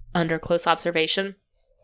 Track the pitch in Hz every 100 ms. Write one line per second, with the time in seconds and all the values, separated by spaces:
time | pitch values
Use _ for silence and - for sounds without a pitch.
0 | - 175 165 160 - 170 170 160 175 170
1 | 160 - 196 190 _ _ _ _